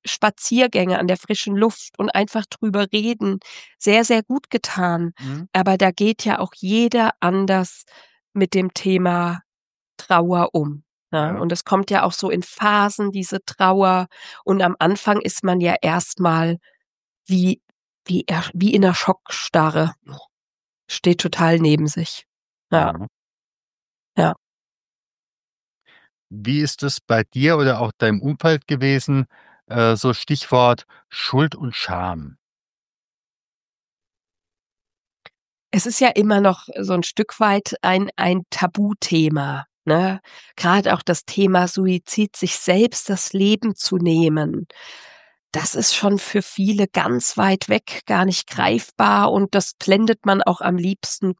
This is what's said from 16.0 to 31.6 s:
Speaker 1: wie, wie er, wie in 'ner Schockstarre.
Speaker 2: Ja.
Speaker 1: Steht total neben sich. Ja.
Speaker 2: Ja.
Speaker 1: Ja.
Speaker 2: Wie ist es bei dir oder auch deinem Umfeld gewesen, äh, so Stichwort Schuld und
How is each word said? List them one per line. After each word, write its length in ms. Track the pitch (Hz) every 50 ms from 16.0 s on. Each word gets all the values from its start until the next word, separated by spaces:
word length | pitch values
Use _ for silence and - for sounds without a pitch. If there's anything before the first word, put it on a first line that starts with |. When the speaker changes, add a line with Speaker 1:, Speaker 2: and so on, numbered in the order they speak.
| - - - - 180 170 165 160 165 165 170 170 _ _ _ _ _ _ _ _ _ _ _ _ _ -
Speaker 1:
wie, 340 | 185 185 180 185 - - _ _ _ _ _ _ _ _ _
wie 200 | - 180 - - -
er, 180 | 165 165 - - -
wie 200 | 175 190 208 -
in 80 | 202 196
'ner 120 | 185 175
Schockstarre. 960 | - - - 190 - _ - - - - - - 170 156 156 156 156 160 160 - _ _ -
Speaker 2:
Ja. 100 | 139 139 - _ _ _ _ _ _ _ _ _ _ _ _ -
Speaker 1:
Steht 320 | - - - 180 175 175
total 380 | - 170 - - 170 165 165 165
neben 280 | 165 151 151 156 156 151
sich. 380 | - 175 165 - - - - _ _ _ _ _ _ _ _ _
Ja. 220 | - 165 156 - -
Speaker 2:
Ja. 140 | 82 101 127 _ _ _ _ _ _ _ _ _ _ _ _ _ _ _ _ _ _ _ _ _ -
Speaker 1:
Ja. 160 | 165 165 165 - _ _ _ _ _ _ _ _ _ _ _ _ _ _ _ _ _ _ _ _ _ _ _ _ _ _ _ _ _ _ _ _ _ _ _ _ _ _
Speaker 2:
Wie 320 | 98 107 101 117 139 147
ist 220 | 151 143 - - -
es 160 | 143 - -
bei 240 | - - 117 113 -
dir 340 | - - 127 135 156 170 151
oder 220 | 143 135 123 123
auch 120 | 120 110 - -
deinem 240 | 120 110 107 98
Umfeld 460 | 104 143 151 - - 165 160 143 - -
gewesen, 580 | 151 131 131 139 139 135 - - 139 135 127 - _ _ _ _ _ _ _ -
äh, 280 | 117 120 117 113 113
so 180 | 104 - 127 120
Stichwort 720 | - - - 151 139 - - - 123 123 123 120 - - _ _ _ _ _
Schuld 460 | - - - - 123 131 156 156 -
und 200 | -